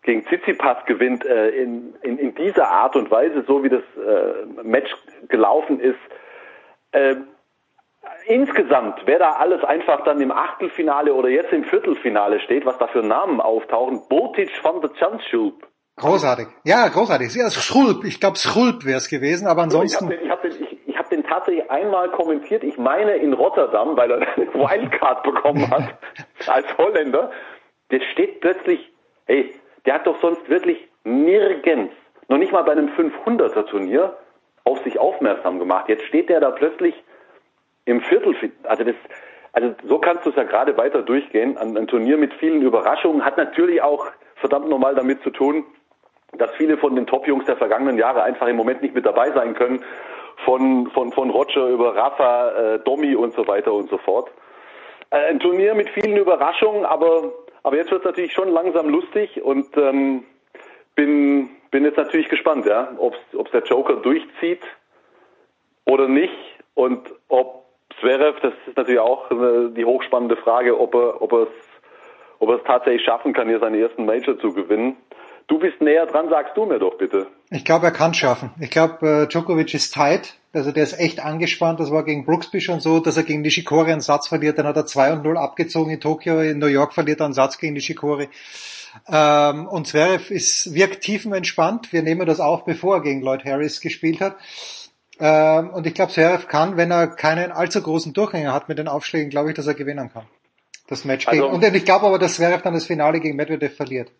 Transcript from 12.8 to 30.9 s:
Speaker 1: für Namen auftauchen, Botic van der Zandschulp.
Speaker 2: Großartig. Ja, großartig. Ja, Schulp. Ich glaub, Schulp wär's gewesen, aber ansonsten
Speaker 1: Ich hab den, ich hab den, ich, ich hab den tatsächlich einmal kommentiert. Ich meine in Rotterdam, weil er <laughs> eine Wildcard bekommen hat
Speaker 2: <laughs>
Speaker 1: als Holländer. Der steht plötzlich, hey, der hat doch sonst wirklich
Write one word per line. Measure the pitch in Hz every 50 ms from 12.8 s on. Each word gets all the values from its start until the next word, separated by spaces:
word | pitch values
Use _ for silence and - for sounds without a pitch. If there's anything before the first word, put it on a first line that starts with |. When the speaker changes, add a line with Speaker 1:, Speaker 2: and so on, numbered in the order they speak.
| 120 113
Speaker 1:
für | - 127 110
Namen | 104 107 135 180 196 156 117
auftauchen, | - - 113 113 110 - - 113 123 127 131 110 - _
Botic | - 151 233 254 - - 196 - - - -
van | 160 165 180
der | 151 147 -
Zandschulp. | - - 180 220 226 - - - 117 110 101 - - - - _ _ _ _ _ -
Speaker 2:
Großartig. | - 147 180 190 156 139 127 117 113 104 - _ _
Ja, | 151 185 240 240 180
großartig. | - 170 226 220 175 135 127 117 -
Ja, | 233 240 220
Schulp. | - - - - - 254 277 240 196 - -
Ich | 202 - -
glaub, | - 147 - -
Schulp | - - - 214 240 247 233 233 -
wär's | 135 131 131 127 -
gewesen, | - 139 127 143 165 175 202 196
aber | 170 165
ansonsten | 170 160 180 160 185 170 - - 190 170
Speaker 1:
Ich |
hab | 180 165
den, | -
ich | 151
hab | 175 -
den, | - 170
ich, | 151 - 151 - - - _ -
ich | 139 -
hab | 160 -
den | - 156 147
tatsächlich | - 160 180 180 - 185 165 - -
einmal | 127 143 185 208 196 185 180 175
kommentiert. | - - 175 160 160 147 147 - 208 220 -
Ich | 147 - -
meine | 120 127 143 180 214 214 202
in | 156 - 147
Rotterdam, | 135 123 208 196 - - 151 123 - 104 110 147 160
weil | 127 120 123
er | 120 123
<laughs> | - - -
eine | - - - -
Wildcard | 143 139 135 175 208 240 - - - - 143 127 - -
bekommen | 139 139 - - 143 147 143 143 120
hat | 131 143 139 117 - - - - - -
Speaker 2:
<laughs> | - _ _ - - -
Speaker 1:
als | 156 131 135 - - -
Holländer. | 156 196 214 175 151 139 123 143 139 117 - - - - - - _ _ _ _ _ _
Der | - 131 127 -
steht | - - 180 202 - -
plötzlich, | - 170 185 180 - - 180 - - - _ _ _ _ _ _ _
hey, | - 117 139 127 127 - - _ _ _ _ _
der | - 131
hat | 156 -
doch | 180 160 -
sonst | - 170 170 165 - -
wirklich | 147 180 - 180 165 - - _